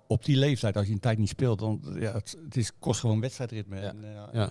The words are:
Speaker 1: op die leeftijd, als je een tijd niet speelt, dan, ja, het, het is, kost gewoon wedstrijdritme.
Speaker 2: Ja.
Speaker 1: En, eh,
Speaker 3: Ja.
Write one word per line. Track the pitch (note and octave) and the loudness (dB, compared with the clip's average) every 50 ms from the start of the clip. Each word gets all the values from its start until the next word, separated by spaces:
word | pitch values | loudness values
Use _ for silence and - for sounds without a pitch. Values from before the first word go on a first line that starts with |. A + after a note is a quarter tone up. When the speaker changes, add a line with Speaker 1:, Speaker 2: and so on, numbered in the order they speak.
| - | 0
Speaker 1:
op | - A2 - - | 0 0 2 4
die | - C#3 | 4 4
leeftijd, | C3 C#3 D3 C3+ - - G#2 F#2+ | 6 6 4 4 2 2 2 2
als | G#2 G2 | 2 2
je | G2 | 2
een | A2 F#2+ | 0 2
tijd | - A#2+ A2 G#2+ | 2 2 4 4
niet | G#2 - | 2 0
speelt, | - - C3+ B2 A2 F#2+ | 2 2 2 2 2 2
dan, | G#2+ A2 G#2+ - - - F#2+ E2+ | 0 -2 -2 -4 -4 -8 -6 -4
ja, | A2 G#2 | -4 -4
het, | A2 G#2+ - - - - E3 | -4 -4 -6 -8 -12 -14 -14
het | C#3+ - | -4 -2
is, | B2+ G#2+ - - - | -2 -2 -2 -4 -4
kost | - - A2 - | -2 0 0 2
gewoon | - A2+ G#2+ A2 | 2 2 2 2
wedstrijdritme. | A#2 C3 - - B2+ A2 A2 G#2+ G2+ G2+ G2 F#2+ | 0 -2 -4 -6 -8 -6 -6 -8 -8 -8 -8 -8
Speaker 2:
Ja. | G2+ G2 | -6 -8
Speaker 1:
En, | G2+ G#2+ G#2+ | -8 -10 -12
eh, | G#2+ G#2+ G#2 G#2 - | -14 -14 -14 -12 -6
Speaker 3:
Ja. | - A2+ G2+ - | -2 -2 -2 -2